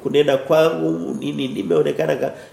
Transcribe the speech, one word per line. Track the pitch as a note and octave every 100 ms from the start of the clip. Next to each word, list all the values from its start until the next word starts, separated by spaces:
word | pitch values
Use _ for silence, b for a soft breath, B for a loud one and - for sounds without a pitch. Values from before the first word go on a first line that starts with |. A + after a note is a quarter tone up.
kunena | C3+ C#3 D3 C3+
kwangu, | - D#3+ D#3+ E3 D#3+ E3 C3+ -
nini, | C#3+ D3 C3
nimeonekana | - E3 D#3+ D3 D3 D#3 C3+
ka-, | C#3 - B